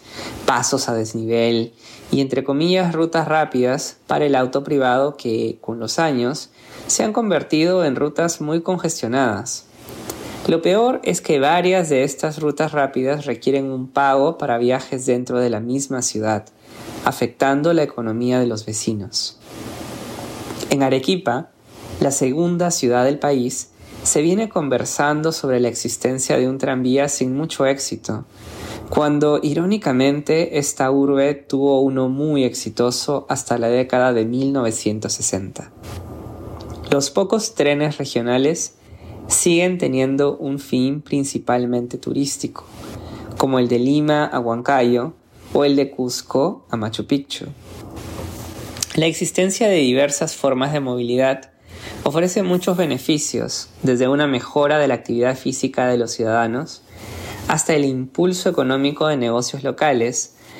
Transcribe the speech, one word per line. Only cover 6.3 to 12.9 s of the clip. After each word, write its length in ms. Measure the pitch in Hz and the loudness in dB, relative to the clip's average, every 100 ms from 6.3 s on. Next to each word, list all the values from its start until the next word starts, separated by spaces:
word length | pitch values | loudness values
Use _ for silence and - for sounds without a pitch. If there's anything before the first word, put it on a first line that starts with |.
| 151 - - - - - | -2 -8 -20 -20 -12 -4
se 160 | - | 0
han 120 | 220 | 0
convertido 680 | 214 226 160 - 156 165 185 | 0 2 0 0 2 4 4
en 140 | 160 123 | 2 2
rutas 460 | 147 147 165 165 | -2 0 -2 -2
muy 180 | 151 165 | -2 -2
congestionadas. 1040 | 165 185 180 - 113 127 131 98 120 - - - - - - - - - - | -2 -2 -2 -4 -2 0 0 0 -6 -10 -12 -20 -18 -14 -12 -12 -12 -8 0
Lo 140 | 165 | 2
peor 400 | 170 196 240 262 | 4 4 4 0
es 200 | - 175 | -2 -2
que 180 | - 151 | 2 2
varias 480 | 139 170 175 185 170 | 4 4 4 4 4
de 160 | 139 | 2
estas 360 | 139 - 160 151 | 2 0 -6 -2
rutas 320 | 156 143 156 | -2 0 0
rápidas 520 | 151 139 | 0 0